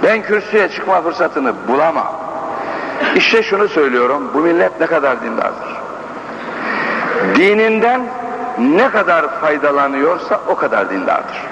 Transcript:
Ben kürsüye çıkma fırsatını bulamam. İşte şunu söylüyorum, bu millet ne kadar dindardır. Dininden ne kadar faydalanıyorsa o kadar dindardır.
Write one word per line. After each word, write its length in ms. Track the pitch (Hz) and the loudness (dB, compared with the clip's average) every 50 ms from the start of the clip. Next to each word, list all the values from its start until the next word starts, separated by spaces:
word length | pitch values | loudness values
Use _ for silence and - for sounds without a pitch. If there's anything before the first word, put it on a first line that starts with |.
| - | 4
Ben 180 | - 214 220 | 4 2 2
kürsüye 480 | 202 - 208 208 190 - - 214 196 175 | 2 0 0 0 0 2 2 2 2 2
çıkma 320 | - - - - 190 180 | 0 -6 -2 0 0 2
fırsatını 520 | 160 170 156 - 170 156 - 156 139 123 107 95 - - | 2 0 0 0 0 0 0 0 0 0 -2 -2 -2 0
bulamam. 440 | 120 139 156 165 156 135 98 82 - - - - - - - - - - - - - - - - - - 294 - - | 2 4 4 2 2 0 -2 -4 -4 -8 -8 -8 -8 -8 -6 -6 -6 -6 -6 -6 -6 -8 -8 -8 -4 -4 -2 0 2
İşte 280 | - - - 220 226 214 | 2 2 4 4 4 2
şunu 240 | - 196 196 208 202 | 2 2 2 2 2
söylüyorum, 640 | - 165 147 139 123 123 120 123 135 147 143 120 123 | 2 2 2 2 4 2 2 2 2 0 -2 -2 -2
bu 40 | 139 | 2
millet 420 | 160 170 170 170 113 110 - - | 2 4 4 4 2 2 0 -2
ne 80 | 160 170 | -2 0
kadar 340 | 170 156 139 139 127 120 | 0 2 2 2 0 0
dindardır. 560 | 117 117 110 - - - - - - - - - - - - - - - 127 - - - - - - - - - - - - - - - - - - - - - - 95 - | -4 -6 -4 -2 -2 -2 -4 -6 -10 -10 -10 -10 -10 -10 -10 -12 -12 -12 -12 -12 -12 -12 -12 -10 -10 -10 -8 -8 -6 -4 -4 -4 -2 -4 -4 -4 -4 -2 -2 0 0 0 2
Dininden 640 | - 180 196 208 214 220 220 220 220 220 233 247 254 254 233 - - - - - - - - - - | 2 4 4 4 4 2 2 2 2 2 2 2 0 -2 -6 -8 -8 -8 -8 -6 -6 -6 -6 -4 0
ne 300 | 117 131 151 180 247 262 | 2 2 4 4 4 2
kadar 500 | 220 220 196 170 175 165 151 143 - - | 2 0 2 4 4 2 2 0 -2 -2
faydalanıyorsa 1000 | - 156 151 147 135 147 143 143 143 139 135 135 139 156 180 170 - - - - - - | 0 0 0 2 0 0 2 2 0 0 0 0 0 0 0 0 -2 -2 -2 -2 0 -2
o 80 | - | -2
kadar 340 | - - 135 117 107 98 92 | 0 0 0 2 0 0 0
dindardır. 480 | 95 95 90 - - - - - - - - - | -2 -4 0 0 0 0 -2 -4 -10 -10 -10 -10